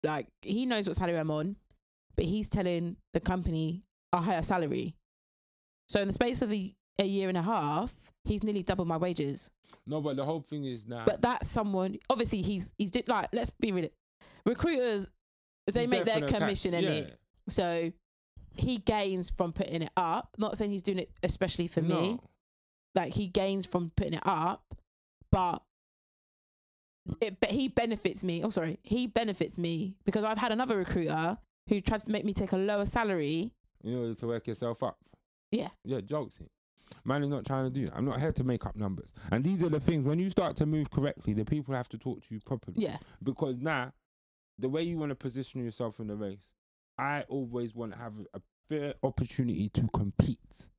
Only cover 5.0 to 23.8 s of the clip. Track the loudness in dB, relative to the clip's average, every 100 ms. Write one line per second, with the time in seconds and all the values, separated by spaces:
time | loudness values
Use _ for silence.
5 | _ _ _ _ _ _ _ _ -2 0
6 | 0 2 0 2 0 0 -2 -10 _ 0
7 | 2 2 2 0 2 0 2 0 -2 -8
8 | -20 _ -2 0 2 0 0 0 2 2
9 | 0 0 -2 -4 -12 _ _ -18 -6 -4
10 | -2 -2 -2 -4 -6 -6 -6 -8 -8 -4
11 | -2 2 2 2 -2 0 0 0 -2 -4
12 | -2 0 2 0 0 -2 -4 -4 -2 -2
13 | 0 0 0 -2 -4 -2 -2 -2 -4 _
14 | _ _ -20 -2 0 2 2 4 2 0
15 | -4 _ _ _ _ _ 0 2 4 4
16 | 4 2 2 2 2 2 0 2 2 0
17 | -2 -14 _ _ -4 0 2 0 -2 -6
18 | _ _ _ -20 -16 -2 0 2 2 2
19 | 2 0 -2 -2 -2 0 -2 -2 -2 0
20 | 0 0 -4 -4 -2 0 -2 0 0 -2
21 | -4 -2 -2 0 0 0 0 2 2 4
22 | 2 0 -8 _ _ _ _ _ _ 0
23 | 2 0 2 2 2 0 0 0